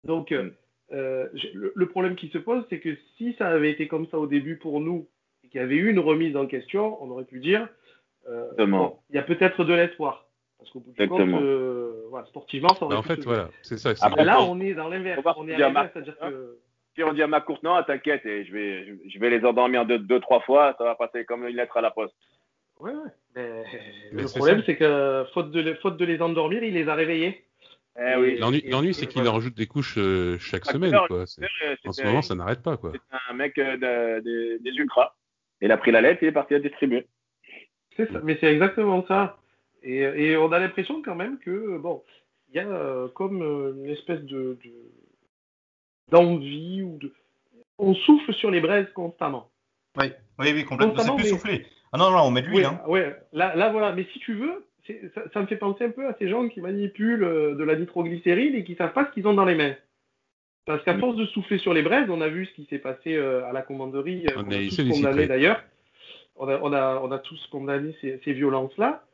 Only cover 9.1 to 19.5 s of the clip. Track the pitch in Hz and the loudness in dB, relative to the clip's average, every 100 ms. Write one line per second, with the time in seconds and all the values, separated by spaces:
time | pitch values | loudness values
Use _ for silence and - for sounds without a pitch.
9.1 | 143 - 170 185 - 165 170 175 175 147 | -6 -2 2 2 4 2 4 2 0 -6
10.1 | - _ _ _ _ - 127 120 123 101 | -6 _ _ _ _ -20 -20 -20 -2 0
11.1 | - 92 90 143 135 127 123 120 113 113 | 4 2 4 2 0 -2 -4 -8 -10 -12
12.1 | 123 113 147 - 139 165 190 156 107 110 | -14 -14 -18 -12 0 4 4 2 -4 -2
13.1 | 165 127 117 85 - - 110 - 110 104 | -6 -2 -2 -4 -12 -12 -4 -2 2 2
14.1 | - 156 226 185 180 196 170 190 185 185 | 4 6 6 4 0 -4 -4 -6 -6 -6
15.1 | 170 156 151 156 160 139 139 151 165 143 | -2 0 -2 -4 2 2 2 -2 -6 -14
16.1 | 151 165 135 123 120 _ _ _ - 160 | -12 -10 -10 -14 -20 _ _ _ -2 -2
17.1 | 151 151 151 147 143 160 180 156 135 - | 2 2 2 0 -6 2 2 2 -2 0
18.1 | 143 113 101 95 101 101 95 98 98 95 | -2 -2 -8 -6 -6 -6 -6 -10 -16 -18
19.1 | 95 117 120 120 | 0 2 4 4